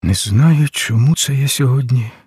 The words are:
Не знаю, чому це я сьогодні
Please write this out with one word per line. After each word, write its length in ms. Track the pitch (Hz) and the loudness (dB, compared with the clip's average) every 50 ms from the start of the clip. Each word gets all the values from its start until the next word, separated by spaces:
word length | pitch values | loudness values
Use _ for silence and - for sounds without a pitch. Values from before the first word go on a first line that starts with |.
| - | -2
Не 120 | 87 95 | -2 -2
знаю, 540 | 92 - 104 101 107 143 165 160 147 151 143 | -2 -2 -2 0 2 4 4 4 4 2 -2
чому 480 | _ - - - 120 113 117 139 165 | _ -8 -6 -2 0 2 2 2 2
це 180 | - - - 139 | 0 -2 -4 -2
я 140 | 135 139 139 | -2 -2 -2
сьогодні 600 | - - 143 127 127 135 135 120 127 127 113 113 - - _ | -2 0 0 0 0 0 0 0 -2 -2 -2 -4 -10 -18 _